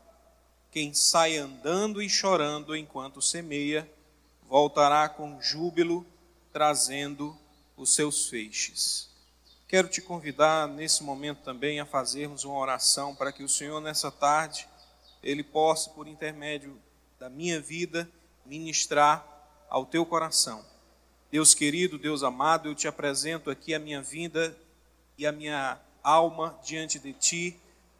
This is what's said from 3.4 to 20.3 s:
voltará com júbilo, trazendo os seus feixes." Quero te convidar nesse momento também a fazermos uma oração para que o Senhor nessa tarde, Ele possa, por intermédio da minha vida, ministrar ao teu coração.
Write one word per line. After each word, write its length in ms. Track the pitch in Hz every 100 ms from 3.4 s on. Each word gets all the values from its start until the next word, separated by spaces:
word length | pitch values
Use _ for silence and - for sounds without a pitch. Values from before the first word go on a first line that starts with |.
| 165 143 147 151 156 - _ _ _ _ -
voltará 600 | 135 147 147 143 147 151
com 340 | - 151 135
júbilo, 640 | - 156 170 165 170 175 175 _ _ _ _
trazendo 840 | 147 151 143 - 139 143 143 151 156 _ _ _ -
os 160 | 131
seus 360 | - 151 147 -
feixes." 800 | 120 107 - - - - - - _ _ _ _ _ -
Quero 220 | 190 180
te 120 | -
convidar 680 | - 175 151 135 156 160 147
nesse 340 | 143 156 -
momento 400 | 147 135 147 143
também 380 | - 127 143 147
a 40 |
fazermos 600 | 143 139 127 131 147 143
uma 140 | 139 139
oração 540 | 135 123 - - 143
para 200 | 139 139
que 100 | -
o 60 | 139
Senhor 320 | - 147 156
nessa 320 | 156 147 143
tarde, 560 | - 143 151 156 - - - - _ - _
Ele 220 | - 147
possa, 480 | 143 156 156 156 -
por 160 | - 156
intermédio 720 | 151 156 151 147 147 139 127 _ _ _ _
da 100 | 127
minha 320 | 131 175 165
vida, 480 | 143 165 170 165 170 _ _ _ 127
ministrar 840 | 151 160 147 - 147 147 160 - - - _ -
ao 180 | 135
teu 220 | 131 165 170
coração. 580 | 165 160